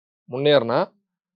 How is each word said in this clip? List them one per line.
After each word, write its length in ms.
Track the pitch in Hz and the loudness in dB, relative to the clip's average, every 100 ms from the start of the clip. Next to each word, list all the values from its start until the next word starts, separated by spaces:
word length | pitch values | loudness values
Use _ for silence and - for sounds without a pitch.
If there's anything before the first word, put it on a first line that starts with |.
| _ _ _ | _ _ _
முன்னேறினா, 600 | 123 143 143 117 131 175 _ _ _ _ | -4 2 2 2 -2 -4 _ _ _ _